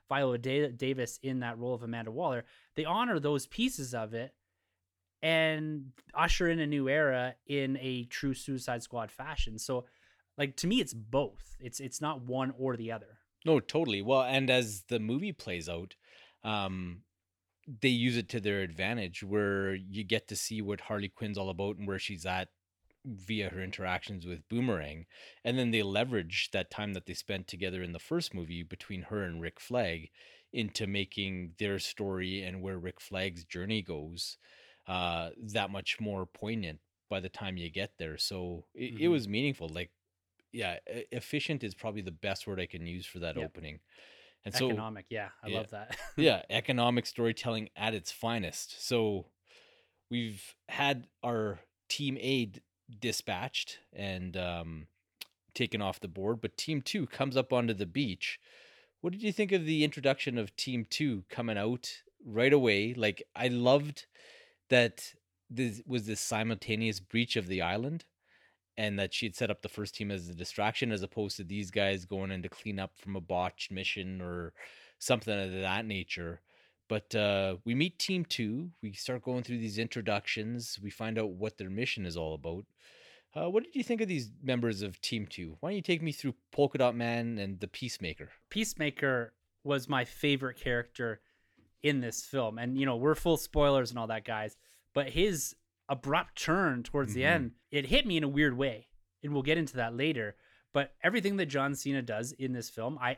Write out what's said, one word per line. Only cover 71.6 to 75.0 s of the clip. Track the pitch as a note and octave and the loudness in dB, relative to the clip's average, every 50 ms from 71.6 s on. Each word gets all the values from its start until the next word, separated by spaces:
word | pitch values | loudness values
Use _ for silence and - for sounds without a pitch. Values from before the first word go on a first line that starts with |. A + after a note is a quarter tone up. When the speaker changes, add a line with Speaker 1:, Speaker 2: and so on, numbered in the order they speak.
| G#2 F#2 | -4 0
Speaker 2:
guys | G#2 G#2+ G2+ G2 G2 F#2+ F2+ | 2 2 4 4 2 0 -2
going | F2 G2+ F#2+ F#2+ F#2+ | -4 -4 -4 -2 -2
in | F#2+ F#2 | -4 -4
to | F2 F2+ | -6 -8
clean | - - - A2 G2+ G2 | -10 -8 -8 -6 -4 -4
up | F#2+ - - - | -4 -6 -8 -12
from | - G2+ G2 | -10 -6 -6
a | F#2 | -6
botched | E2 - F#2+ F2+ F2+ F#2 - - - - | -4 0 0 2 2 0 -2 -6 -8 -6
mission | G2 F#2+ F#2+ - - G#2 F#2 F#2 F#2+ F#2 | -6 -4 -2 -2 -2 -2 -4 -6 -6 -6
or | F2+ F2 F2 F2 E2+ E2 - - - - - - - - _ | -6 -4 -4 -4 -6 -8 -10 -14 -20 -20 -20 -20 -20 -20 _
something | _ | _